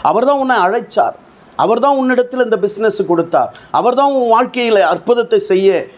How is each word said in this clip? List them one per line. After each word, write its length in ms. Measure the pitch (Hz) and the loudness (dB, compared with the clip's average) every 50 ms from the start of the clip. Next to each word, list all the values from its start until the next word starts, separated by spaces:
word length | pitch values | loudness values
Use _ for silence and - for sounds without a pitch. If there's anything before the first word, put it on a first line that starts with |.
அவர் 240 | - - 180 - 247 | -2 0 0 2 0
தான் 140 | 277 285 277 | 0 0 0
உன்னை 160 | 269 254 247 | 0 0 0
அழைச்சார், 560 | 214 180 185 208 247 202 - - 202 143 110 - - - - - - - - - | 0 0 0 0 -2 -6 -4 -2 -2 -2 -2 -4 -8 -16 -20 -20 -20 -20 -10 -4
அவர் 240 | - 143 185 226 233 | -2 0 0 0 0
தான் 180 | 240 285 285 | 2 2 2
உன்னிடத்தில் 460 | 269 254 254 254 247 247 247 254 254 247 | 0 0 0 0 0 -2 -2 -2 -4 -2
இந்த 160 | 226 220 196 | -2 0 -2
பிசினஸ் 460 | 185 196 - 202 220 220 208 - 185 | -2 -4 -2 -2 -2 -2 0 -2 -2
கொடுத்தார், 500 | 156 175 165 165 165 - 143 120 107 - - - - | 0 -2 -2 -2 0 -2 -2 -2 -2 -6 -14 -10 -4
அவர் 240 | - 143 185 240 247 | -4 -2 0 0 0
தான் 160 | 262 277 285 | 2 0 0
உன் 180 | 277 262 247 233 | 0 0 0 2
வாழ்க்கையில 480 | 226 226 254 - - 254 240 233 220 196 | 2 2 2 0 -2 -4 0 2 2 2
அற்புதத்தை 600 | 185 160 175 170 - 226 240 240 226 233 226 202 | 2 2 0 -2 -2 0 0 0 0 0 0 0
செய்ய 460 | 196 - 185 185 190 196 185 160 - - - | 2 0 0 2 2 2 0 0 -4 -8 -14